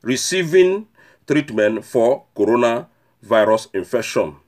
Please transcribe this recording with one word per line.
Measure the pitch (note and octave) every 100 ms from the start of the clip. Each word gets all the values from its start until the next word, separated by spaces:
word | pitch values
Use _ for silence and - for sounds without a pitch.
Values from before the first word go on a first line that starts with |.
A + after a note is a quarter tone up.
receiving | A#2+ C3 - F#3 E3+ F#3 F3+ G3 A3 _ _ _
treatment | - D3 C#3+ G#2+ G#2+ A2
for | - A#2+ A2+ C#3 _
coronavirus | - G#2 A#2+ A#2+ A#2 - _ _ _ G#2 A2 G#2+ A2 -
infection | F#2+ F2 A#2+ - A#2+ D#2+ C#2+